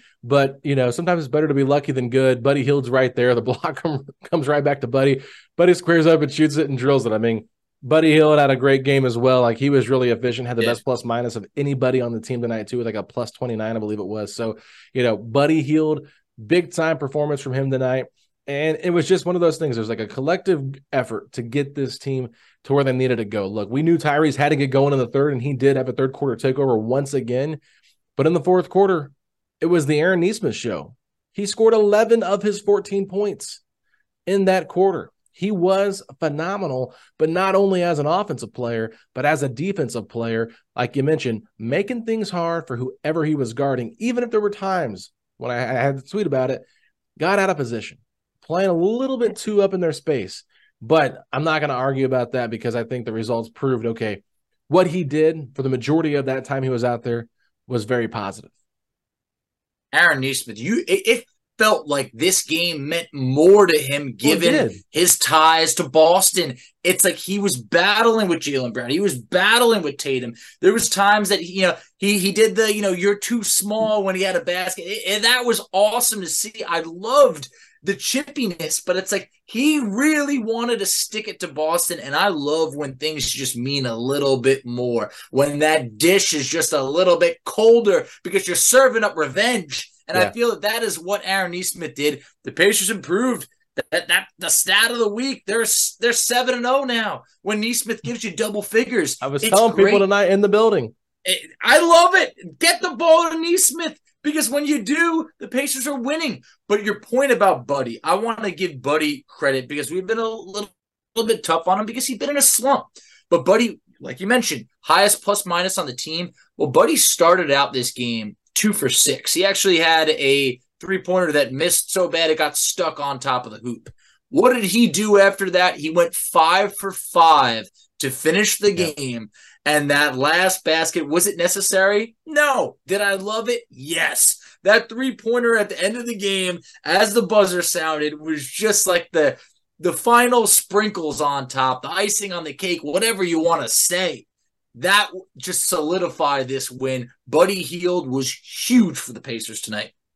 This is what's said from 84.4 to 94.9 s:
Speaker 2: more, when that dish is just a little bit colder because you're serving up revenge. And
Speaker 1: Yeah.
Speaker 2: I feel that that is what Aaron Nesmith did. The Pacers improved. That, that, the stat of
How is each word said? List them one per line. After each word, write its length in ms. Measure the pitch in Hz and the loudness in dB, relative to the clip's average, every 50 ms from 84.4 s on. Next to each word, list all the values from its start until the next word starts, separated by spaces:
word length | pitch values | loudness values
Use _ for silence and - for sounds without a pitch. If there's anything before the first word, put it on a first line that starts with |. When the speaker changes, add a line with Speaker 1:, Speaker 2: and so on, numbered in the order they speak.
| 117 135 135 135 - | 2 2 0 0 -2
Speaker 2:
more, 460 | 120 120 123 123 123 120 113 107 - - - - - | -8 -6 -4 -2 -2 -2 -2 -4 -6 -10 -14 -14 -4
when 280 | - 127 143 147 147 147 | 0 0 2 2 2 2
that 380 | 151 156 156 156 131 117 107 104 | 2 4 4 2 0 -2 -4 0
dish 360 | 156 170 190 196 190 - 165 | 2 4 4 4 2 0 -2
is 140 | 151 131 131 | -4 -4 -4
just 260 | 143 165 147 - 156 | -4 -2 -2 0 -2
a 100 | 147 135 | -2 -2
little 340 | 135 147 170 185 180 170 - | 0 0 2 4 4 4 4
bit 260 | 175 170 170 - - | 2 0 0 -2 -10
colder 640 | - - - 214 226 233 233 220 208 180 156 - - - - - | -8 -2 4 6 8 8 6 6 4 2 2 0 -4 -12 -14 -8
because 240 | 180 180 190 - - | -4 -4 -2 -2 -2
you're 80 | 175 | -2
serving 480 | - - - 240 254 269 254 - 226 214 | 0 2 4 6 6 6 4 4 2 -2
up 140 | 202 - 160 | -2 -2 -2
revenge. 760 | 151 139 127 185 220 247 247 196 170 143 131 - - - _ _ _ - | -4 -2 0 0 0 0 0 -2 -4 -6 -10 -12 -12 -12 _ _ _ -4
And 100 | 165 185 | 0 0
Speaker 1:
Yeah. 120 | 185 - | 0 0
Speaker 2:
I 20 | |
feel 200 | - 233 240 233 | 0 -2 -2 -2
that 100 | 202 156 | -2 -2
that 220 | 156 208 226 240 233 | -2 -4 -4 -2 -4
is 140 | 208 160 160 | -4 -6 -6
what 240 | 165 180 208 202 - | -6 -4 -4 -4 -4
Aaron 260 | 185 190 196 190 175 | -2 -2 -2 -2 -4
Nesmith 420 | 175 180 185 - - 170 165 143 131 | -6 -8 -6 -8 -8 -8 -10 -10 -6
did. 280 | - 143 151 143 131 - _ _ _ - | -4 -2 -2 -2 -4 -8 _ _ _ -14
The 80 | 135 135 | -8 -2
Pacers 360 | 156 175 208 214 - 190 190 | 2 2 2 2 2 -2 -4
improved. 600 | 226 190 131 - 175 208 247 262 240 170 - - _ _ _ _ _ - - - | -4 -6 -6 -4 -2 0 0 0 -2 -4 -8 -14 _ _ _ _ _ -10 -8 -6
That, 160 | - 208 - - | -6 -4 -2 -2
that, 200 | 175 185 190 - _ - | -2 -2 -2 -4 _ -10
the 100 | 175 160 | -4 -2
stat 400 | - - - 180 190 202 226 | -2 0 0 2 2 2 2
of 80 | 233 | 2